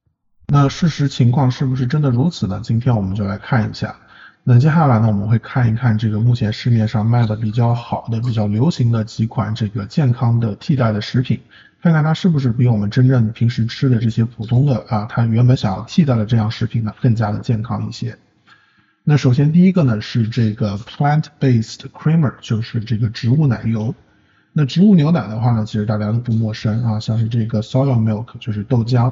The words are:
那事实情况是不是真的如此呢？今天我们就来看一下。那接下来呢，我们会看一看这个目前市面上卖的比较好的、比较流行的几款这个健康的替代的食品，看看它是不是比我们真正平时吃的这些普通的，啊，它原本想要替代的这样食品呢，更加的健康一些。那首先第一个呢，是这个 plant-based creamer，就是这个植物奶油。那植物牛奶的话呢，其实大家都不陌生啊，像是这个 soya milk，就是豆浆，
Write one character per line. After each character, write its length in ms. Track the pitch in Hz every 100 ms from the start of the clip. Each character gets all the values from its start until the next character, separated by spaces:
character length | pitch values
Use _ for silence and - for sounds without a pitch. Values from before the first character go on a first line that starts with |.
| _ _ _ _ -
那 200 | 143 139
事 220 | - 170
实 180 | - 139
情 240 | - 120
况 200 | 127 127
是 140 | - 135
不 100 | 131
是 100 | 123
真 160 | 151
的 80 | 143
如 200 | 120 165
此 180 | - 98
呢？ 120 | 104
今 160 | 113 117
天 160 | 127 113
我 60 |
们 120 | 95 101
就 100 | 98
来 120 | 98
看 320 | - 123 107
一 40 |
下。 220 | - 110 - _ - - _
那 140 | - 120
接 120 | 151
下 180 | 165 143
来 100 | 110
呢， 80 | 113
我 40 |
们 180 | 101 104
会 80 | 113
看 320 | - 131 117
一 60 | 113
看 200 | 123 107
这 140 | 110
个 100 | 107
目 140 | 120
前 180 | 120 107
市 200 | - 131
面 160 | 117 107
上 180 | 107 110
卖 220 | 120 113
的 80 | 107
比 160 | 107
较 240 | 117 117 120
好 320 | - - -
的、 100 | 113
比 100 | 123
较 160 | 110 104
流 240 | 107 151
行 200 | - 120
的 120 | 117
几 240 | 107 - 113
款 260 | - 104
这 140 | 110 107
个 180 | 101 101
健 260 | - 131
康 280 | 120 117 117
的 160 | 113 101
替 200 | - 131
代 160 | 113
的 80 | 104
食 220 | - 123
品， 180 | 127 - - - - _
看 140 | 175
看 100 | 160
它 80 | 151
是 160 | 160 190
不 120 | 147
是 120 | 131
比 160 | 113 123
我 80 | 107
们 140 | 101
真 180 | 131 127
正 240 | 131 110
平 140 | - 117
时 200 | 120 113
吃 200 | - 135
的 120 | 117
这 100 | 117
些 160 | 113 117
普 220 | - 107
通 180 | 120 143
的， 180 | 110 -
啊， 160 | 110 104
它 180 | - 113
原 200 | 113 123
本 100 | -
想 160 | 104
要 120 | 95
替 200 | 113 -
代 120 | 143 117
的 100 | 107
这 120 | 117
样 120 | 110
食 160 | - 117
品 180 | 120
呢， 80 | 107 -
更 120 | 131 113
加 160 | 107
的 60 | 104
健 240 | - 110
康 260 | 110 107 110
一 40 |
些。 260 | - 117 - _ _ _ _ _ _ _ _
那 120 | - 147
首 160 | 135
先 220 | 123 143
第 80 | 170
一 100 | 185
个 120 | 180
呢， 180 | 135 110
是 260 | - 123 110
这 260 | 120 110
个 220 | 104 107 101
plant-based 1080 | - - 143 151 - - 135 120 107 - -
creamer， 400 | - 151 165 127 -
就 220 | - 110
是 160 | 113 117
这 180 | 104 110
个 100 | 113
植 200 | - 113
物 160 | 143 147
奶 160 | 107 113
油。 280 | 110 110 185 _ _ _ _ _
那 120 | 156 135
植 160 | 165
物 140 | 208 185
牛 160 | 147
奶 180 | 170 104
的 100 | 110
话 120 | 120
呢， 120 | 113 104
其 140 | 110
实 60 | 104
大 120 | 104
家 140 | 104
都 80 | 117
不 140 | 120
陌 200 | 110 110
生 300 | 110 110 110
啊， 160 | 117 110
像 180 | - 110
是 80 | 113
这 200 | 117 107
个 160 | 107
soya 360 | 110 131 139 117
milk， 400 | 110 104 120 -
就 140 | -
是 140 | 104 101
豆 180 | 120
浆， 260 | 113 123 123